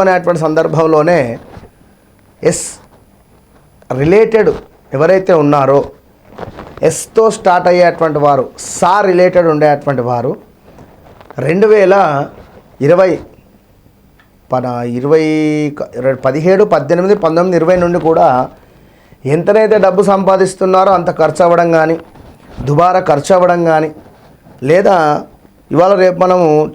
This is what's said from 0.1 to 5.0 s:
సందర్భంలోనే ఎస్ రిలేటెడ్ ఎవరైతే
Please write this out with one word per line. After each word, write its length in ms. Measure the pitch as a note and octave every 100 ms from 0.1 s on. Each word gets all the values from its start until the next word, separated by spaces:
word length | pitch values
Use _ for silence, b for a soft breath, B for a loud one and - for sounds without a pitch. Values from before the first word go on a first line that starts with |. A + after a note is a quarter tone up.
| F#3 F3 E3+ D#3
సందర్భంలోనే 720 | D#3 D#3+ D3+ D#3+ D#3 D3+ F3 B2 A#2 - - - _ _ _ _ _ _ _ D3+
ఎస్ 140 | F3 - - - _ _ _ _ _ _ _ _ _ _ B2+
రిలేటెడ్ 500 | D3 G3 A3 A3 F#3+ - - _ _
ఎవరైతే 340 | C3+